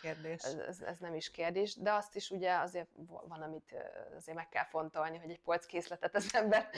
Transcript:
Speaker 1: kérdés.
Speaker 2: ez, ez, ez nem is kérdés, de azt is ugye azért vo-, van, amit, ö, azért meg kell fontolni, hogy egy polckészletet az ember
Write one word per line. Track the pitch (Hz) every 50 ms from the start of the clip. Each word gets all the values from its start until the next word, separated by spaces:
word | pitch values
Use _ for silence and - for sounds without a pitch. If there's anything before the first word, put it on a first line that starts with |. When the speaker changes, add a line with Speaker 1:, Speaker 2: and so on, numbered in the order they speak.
Speaker 1:
kérdés. | - 160 156 156 156 160 165 165
Speaker 2:
ez, | - 131 147
ez, | 151 - - 185 180
ez | - - 175 175
nem | 180 170 165
is | 160 - -
kérdés, | - - 165 170 175 190 208 202 -
de | - 185 208
azt | 208 208 202 - -
is | 202 - -
ugye | 190 185 185 180 180
azért | 175 - 180 180 175 165 - _
vo-, | - 170 170 165 - - 175
van, | 165 156
amit, | 156 156 160 156 - -
ö, | - - - - - - - - 156
azért | - - - 160
meg | 165 165 -
kell | - - -
fontolni, | - - 160 - - - 160 156 160 160 170
hogy | 165 160
egy | 170 -
polckészletet | _ 170 170 170 - - - 170 170 - 175 - - 175 -
az | 202 185 202 -
ember | 226 214 214 214 226 220 - -